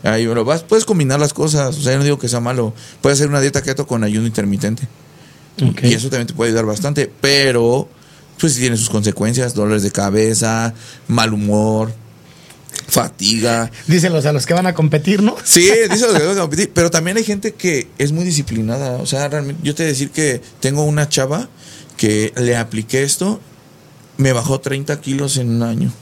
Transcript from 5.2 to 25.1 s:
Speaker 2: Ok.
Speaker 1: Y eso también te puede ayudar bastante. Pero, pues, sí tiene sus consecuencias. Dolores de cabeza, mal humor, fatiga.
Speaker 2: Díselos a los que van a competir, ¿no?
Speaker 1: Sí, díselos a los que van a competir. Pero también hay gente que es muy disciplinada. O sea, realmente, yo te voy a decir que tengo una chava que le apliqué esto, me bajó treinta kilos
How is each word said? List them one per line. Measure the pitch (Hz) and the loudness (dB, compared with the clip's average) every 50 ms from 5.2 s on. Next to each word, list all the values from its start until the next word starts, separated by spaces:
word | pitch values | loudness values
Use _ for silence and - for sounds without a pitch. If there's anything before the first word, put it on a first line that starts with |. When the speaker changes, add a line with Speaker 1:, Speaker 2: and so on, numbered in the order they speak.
| - - - - - - - - | -20 -20 -20 -20 -20 -18 -6 0
Speaker 2:
Ok. | 143 123 - - 127 | 0 0 0 2 2
Speaker 1:
Y | 120 117 | 2 2
eso | 110 117 135 | 2 0 -2
también | 135 127 120 | -2 -4 -4
te | 120 - | -4 -2
puede | - 117 117 | -2 0 2
ayudar | 110 113 113 | 2 0 0
bastante. | 107 104 101 180 139 147 147 135 - - - | 0 -2 -2 -2 -2 0 -2 -2 -2 -4 -4
Pero, | - 139 139 - - 135 123 120 117 117 120 139 147 - - - - - - - - - - - | 0 2 2 4 2 2 2 4 2 2 2 0 -2 -6 -14 -20 -20 -20 -20 -20 -20 -20 -6 -2
pues, | - 165 131 | 0 0 0
sí | 120 | 0
tiene | 127 123 117 | 0 0 0
sus | 110 113 113 | 0 -2 -2
consecuencias. | - 104 104 104 90 - 101 110 120 131 127 123 - | -2 0 0 0 -2 0 -2 0 0 0 -2 -2 -2
Dolores | 104 104 104 107 107 98 | -2 0 0 0 0 0
de | 101 | -2
cabeza, | - - 101 101 95 107 110 113 113 107 117 113 113 113 113 117 113 - - - - - - - | -2 -2 -2 2 2 4 4 4 2 0 0 0 0 0 -2 -2 -4 -8 -18 -20 -20 -20 -6 -2
mal | 117 117 113 113 107 | 0 2 2 2 0
humor, | 104 104 104 104 104 107 110 110 110 110 110 113 - - - - - - - - - - - - - - - - - - | 0 0 2 2 2 2 2 0 0 -2 -4 -6 -12 -16 -20 -20 -20 -20 -20 -20 -20 -20 -20 -20 -20 -20 -12 -12 -12 -6
fatiga. | - - - 117 - - - 98 104 110 113 107 120 117 117 117 113 - - - | -2 0 0 0 -2 -4 -2 0 0 0 2 2 2 2 0 0 -4 -8 -10 0
Speaker 2:
Díselos | - 160 180 160 185 165 156 131 | 2 2 4 4 2 2 2 0
a | 151 151 | 0 0
los | 139 120 | 0 0
que | - 170 | 0 0
van | 175 185 | 0 0
a | 185 170 | 0 0
competir, | - 156 151 - 160 - 185 208 196 | 2 2 2 2 2 2 2 2 4
¿no? | 208 208 - - - | 2 2 0 -2 -2
Speaker 1:
Sí, | - - 170 175 190 214 226 226 196 | 2 4 6 6 6 6 4 4 2
díselos | 185 214 247 | 2 2 2
a | 233 202 | 4 4
los | 156 | 4
que | 147 | 2
van | 170 196 | 2 0
a | 196 | 0
competir. | 175 156 143 160 170 - - | -2 -2 0 -2 -2 0 2
Pero | 175 170 170 | 2 2 2
también | 170 170 160 175 196 | 2 0 -2 0 -2
hay | 226 220 | -2 -2
gente | 208 208 202 202 220 208 | -2 -4 -4 -4 -6 -8
que | - - 180 160 131 - - - | -2 -2 0 0 0 -4 -6 -4
es | - 139 143 | -4 -2 -2
muy | 151 165 180 | 0 -2 -2
disciplinada. | 180 165 147 139 - 113 113 110 110 117 135 139 131 123 | 0 0 -2 -2 -2 -4 -4 -2 -2 -4 -4 -4 -6 -6
O | 123 - | -6 -4
sea, | 110 - 135 143 | -4 -2 -2 -2
realmente, | 143 143 151 139 139 143 165 160 | -2 -4 -4 -4 -6 -8 -6 -4
yo | 147 147 | -6 -4
te | 147 165 | -2 -2
voy | 160 | -2
a | 143 | -2
decir | 127 143 135 | -2 -4 -4
que | - 160 156 156 170 165 - - - - | -2 -2 0 0 0 -2 -6 -14 -16 -4
tengo | - 135 139 147 151 | -2 0 0 2 0
una | 147 151 147 147 147 | 0 2 0 0 0
chava | - 147 135 131 147 180 254 - - - - - - - - - - | 0 0 0 0 -2 -6 -6 -10 -14 -20 -20 -20 -20 -20 -20 -20 -6
que | - - 107 107 107 110 107 - | -2 0 0 2 0 0 -2 -2
le | 120 123 120 120 | -2 0 0 0
apliqué | 117 113 113 113 107 110 113 - 131 139 | 0 -2 -4 -6 -8 -6 -2 -2 -2 0
esto, | 139 - - 180 196 214 - - - - - - - - - - - - - - - - | 0 -2 -2 -2 -4 -4 -6 -10 -20 -20 -20 -20 -20 -20 -20 -20 -20 -20 -20 -20 -18 -2
me | - 135 135 | 0 2 2
bajó | 131 117 117 160 135 131 | 2 0 0 -2 -2 -2
treinta | - 135 135 139 139 143 147 143 | -2 -4 -6 -6 -4 -6 -6 -6
kilos | - 135 | -6 -6